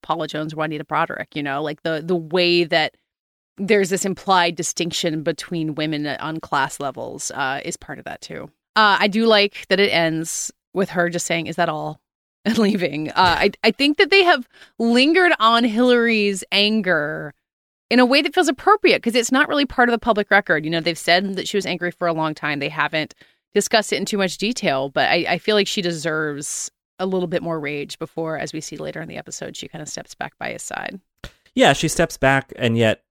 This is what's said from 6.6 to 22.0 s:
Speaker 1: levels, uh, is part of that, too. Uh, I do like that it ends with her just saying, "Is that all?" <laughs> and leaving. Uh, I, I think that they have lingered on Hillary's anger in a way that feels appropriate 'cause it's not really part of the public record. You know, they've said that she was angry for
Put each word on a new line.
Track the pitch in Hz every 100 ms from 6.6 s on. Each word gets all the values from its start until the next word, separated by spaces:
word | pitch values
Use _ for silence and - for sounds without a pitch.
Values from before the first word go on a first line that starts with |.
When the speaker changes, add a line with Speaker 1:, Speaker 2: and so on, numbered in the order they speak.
| 139 -
Speaker 1:
levels, | 139 127 117 147 - 131
uh, | 135 135
is | - -
part | - 143
of | -
that, | -
too. | - - 151 _ _ 220
Uh, | 214 190
I | 208
do | 208 226
like | 214 202 - -
that | 190
it | 202
ends | 165 165 160 165 - - - _
with | 180 196
her | 180 175
just | 170 -
saying, | 170 160
"Is | 165
that | 170
all?" | 156 151 151 _ _
<laughs> | _ _ 208
and | 226
leaving. | 208 202 175 147 156
Uh, | - 180 160
I, | 202 -
I | 233
think | - 285 294
that | 359
they | 392
have | 349 294 - _ - -
lingered | 233 240 277 349 359 -
on | 220 233
Hillary's | 240 214 247 240 233 220 202 190 -
anger | 196 208 220 185 160 147 156 151 - _ _ _ _ -
in | 247
a | 247
way | 277
that | 311
feels | 370 311
appropriate | 262 - 415 349 170
'cause | 233
it's | 233 226
not | 262 294
really | 285 277
part | - 240
of |
the | 233
public | 240 208 208
record. | 202 - 156 156
You |
know, | 165
they've | 165 160
said | - 175 196 190
that | -
she | 208
was | 190
angry | 175 180
for | -